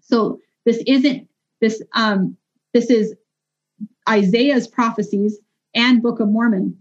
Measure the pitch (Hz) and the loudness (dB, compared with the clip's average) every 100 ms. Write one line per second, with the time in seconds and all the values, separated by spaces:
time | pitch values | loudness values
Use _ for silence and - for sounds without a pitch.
0 | _ 240 208 - _ _ - 233 226 269 | _ 0 0 -6 _ _ -2 -2 0 2
1 | 277 - - _ _ _ 220 220 - - | 2 -2 -10 _ _ _ -2 -2 -8 -4
2 | 220 196 185 - _ _ _ 240 233 233 | 0 0 -2 -6 _ _ _ -2 2 0
3 | 196 - _ _ _ _ _ _ 214 _ | 0 -8 _ _ _ _ _ _ -18 _
4 | - 214 196 233 277 262 - - 240 233 | -2 0 2 2 2 0 -2 -4 -4 -4
5 | 208 202 208 208 _ _ _ 226 247 247 | -6 -2 -2 -4 _ _ _ -2 2 2
6 | 233 233 214 214 233 196 196 175 | 2 -2 0 0 0 0 -4 -8